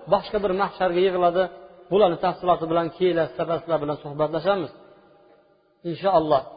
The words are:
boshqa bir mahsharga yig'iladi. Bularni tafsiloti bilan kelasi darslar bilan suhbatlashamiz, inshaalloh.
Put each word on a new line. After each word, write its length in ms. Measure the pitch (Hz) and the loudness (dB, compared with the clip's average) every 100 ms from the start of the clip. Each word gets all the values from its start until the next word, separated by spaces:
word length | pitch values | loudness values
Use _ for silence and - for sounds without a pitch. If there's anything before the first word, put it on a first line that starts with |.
| - | 0
boshqa 320 | 190 - 208 | 0 0 -4
bir 140 | 190 | -2
mahsharga 480 | 185 190 - 185 175 | -2 -2 -2 0 2
yig'iladi. 440 | 190 180 175 175 180 - - - - | 2 2 2 2 -2 -4 -20 -18 -2
Bularni 320 | 185 196 165 | 2 4 2
tafsiloti 460 | 185 170 180 165 165 | -2 -2 0 0 2
bilan 200 | 165 165 | 0 -2
kelasi 440 | - 180 165 151 - | 0 0 2 -2 -2
darslar 400 | 160 165 - 156 | -4 -4 -2 -2
bilan 160 | 147 147 | -2 -6
suhbatlashamiz, 760 | 147 143 151 160 170 202 151 - - - _ _ _ _ _ _ _ _ | -8 -2 -2 0 0 -2 -2 -10 -20 -20 _ _ _ _ _ _ _ _
inshaalloh. 580 | 170 156 190 175 156 139 - | -10 -2 2 2 4 0 0